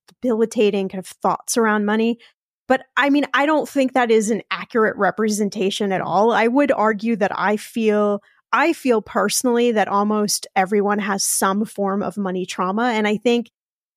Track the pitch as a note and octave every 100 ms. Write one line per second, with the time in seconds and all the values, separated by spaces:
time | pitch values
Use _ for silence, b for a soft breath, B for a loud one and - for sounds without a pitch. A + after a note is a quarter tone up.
0 | _ _ B3+ A3 A3 B3 G#3 G3 F#3+ F#3+
1 | - - G3 - - B3 A3 G#3 G#3 A3
2 | A3+ A#3 b _ _ _ - B3+ - -
3 | C#4 C#4+ C#4 B3 D4 D#4 A3+ C#4 C4 C4
4 | A#3+ A3+ G#3 G#3 - F3+ F#3 A#3+ G#3+ D#3+
5 | F#3+ - A3 G#3 G3+ G#3 G3 - G3+ F#3
6 | - F3 A3+ G#3 A#3 C4 C#4+ A#3+ G#3+ G#3
7 | A3+ G#3+ G3 - F3+ G#3+ - A#3 G#3+ G#3
8 | G#3 G3+ b b _ A3+ D#4 - B3+ A3+
9 | - G#3+ G3+ - B3+ A#3 A#3+ G#3+ F#3+ G3+
10 | G#3 G#3+ G#3 - - G3 F#3+ G#3 G3+ G#3
11 | G3+ G3 - - G3 G3 A3 - G3 G3+
12 | - G#3 F#3+ F#3 F3+ - F#3 G#3 B3 A3
13 | G#3+ G#3+ B3 A#3+ A#3 _ _ _ _